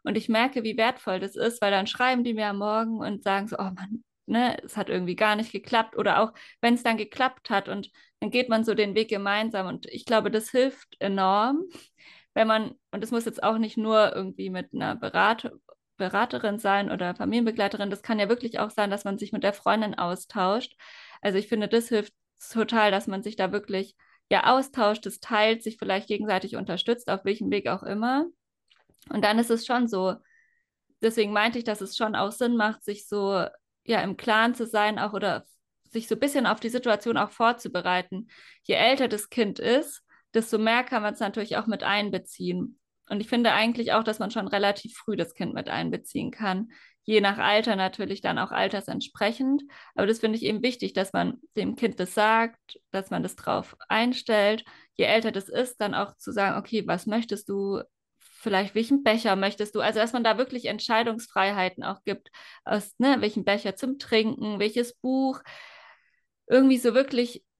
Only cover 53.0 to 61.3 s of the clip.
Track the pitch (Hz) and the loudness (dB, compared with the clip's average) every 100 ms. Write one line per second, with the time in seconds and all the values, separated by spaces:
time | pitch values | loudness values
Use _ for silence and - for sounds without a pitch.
53 | 190 175 180 - - - - - - 214 | -4 -4 -4 -6 -2 -2 -4 -12 -2 0
54 | 247 247 - 214 202 220 - - _ - | 0 -2 0 4 4 2 -4 -20 _ 0
55 | - 226 226 196 196 - 254 - 208 - | 2 4 2 -4 -4 -2 -2 -2 -2 -2
56 | 202 - - 208 196 196 202 220 - 180 | -4 -8 -6 0 0 -2 -4 -4 -2 -4
57 | - 220 226 202 - 196 196 196 - _ | -2 -4 -2 -6 -6 -4 -4 -4 -8 _
58 | _ _ _ - 220 190 202 214 226 277 | _ _ _ -10 -2 0 0 -2 2 2
59 | 262 226 226 190 196 202 208 208 208 220 | 4 2 2 2 2 -2 -4 0 0 2
60 | 233 247 226 214 262 247 233 208 - 220 | 0 2 2 2 -2 -4 -6 -4 0 2
61 | 240 226 - | 2 -4 -4